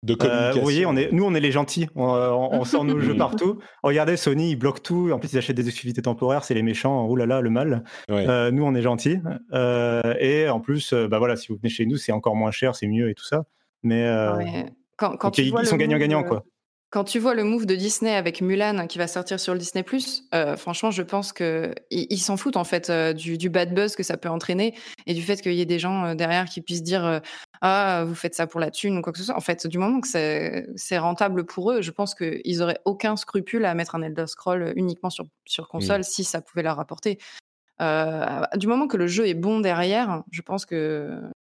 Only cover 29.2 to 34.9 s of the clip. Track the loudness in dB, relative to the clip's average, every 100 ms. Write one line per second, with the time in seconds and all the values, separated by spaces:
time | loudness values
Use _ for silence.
29.2 | -4 -4 -2 -4 -2 -2 0 0 0 -2
30.2 | 0 -2 -2 -6 -8 -12 -4 0 0 0
31.2 | 0 0 -4 -4 0 0 -2 -4 -6 -4
32.2 | -6 -4 -4 -2 0 0 -2 -2 -2 -2
33.2 | -2 -4 -2 0 0 0 -2 -4 -6 -4
34.2 | -6 -6 -2 -2 -2 -2 -2